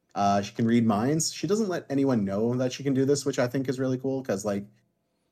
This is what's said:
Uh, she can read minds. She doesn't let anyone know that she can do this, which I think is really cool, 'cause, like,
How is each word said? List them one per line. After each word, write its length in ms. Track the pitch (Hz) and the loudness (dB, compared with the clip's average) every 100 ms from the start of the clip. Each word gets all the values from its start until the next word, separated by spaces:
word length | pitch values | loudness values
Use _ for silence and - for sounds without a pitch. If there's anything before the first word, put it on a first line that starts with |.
| _ - | _ -2
Uh, 260 | 101 101 | 2 2
she 120 | 101 | 0
can 140 | - 117 | -2 2
read 180 | 120 113 | 4 4
minds. 480 | 101 120 160 156 | 2 2 0 -2
She 140 | - 160 | -4 -2
doesn't 200 | 208 214 | 0 0
let 160 | 175 - | -4 -2
anyone 340 | 139 135 123 | 0 2 2
know 300 | 98 98 113 123 | 0 0 0 0
that 160 | 127 | -2
she 120 | 127 | -2
can 100 | 135 | -2
do 100 | 135 135 | 0 2
this, 200 | 143 143 | 2 0
which 140 | 135 | -2
I 80 | 123 | -2
think 200 | 139 131 | -2 -2
is 120 | 127 | -2
really 180 | 131 127 | -2 -2
cool, 240 | 135 135 | -2 -4
'cause, 220 | 127 98 107 | -2 -4 -2
like, 200 | 101 101 _ _ _ _ _ _ | -4 -6 _ _ _ _ _ _